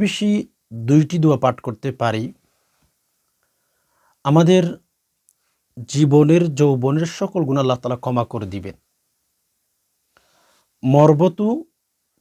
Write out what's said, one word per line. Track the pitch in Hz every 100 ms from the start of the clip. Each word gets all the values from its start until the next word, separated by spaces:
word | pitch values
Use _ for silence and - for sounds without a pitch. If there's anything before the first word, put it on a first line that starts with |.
বেশি | 202 - 208 208 - _ _ 113 117
দুইটি | 151 151 175
দোয়া | 156 131
পাঠ | 127 123 127
করতে | 110 139 131
পারি, | 117 110 120 - _ _ _ _ _ _ _ _ _ _ _ _ _ _ _ _ _ _ 139
আমাদের | 156 170 185 175 - _ _ _ _ _ _ _ _ _ - 113
জীবনের | 135 147 147 151 170 170 135
যৌবনের | 147 131 135 151 165 -
সকল | 196 190 139
গুনাহ | 139
আল্লাহ | 131 123
তাআলা | 123 123
ক্ষমা | 127 123 120
করে | 117 101
দিবেন। | 98 95 - _ _ _ _ _ _ _ _ _ _ _ _ _ _ _ _ _ _ _ _ 131
মরবতু, | 139 151 147 185 180 208 285 - _ _ _ _ _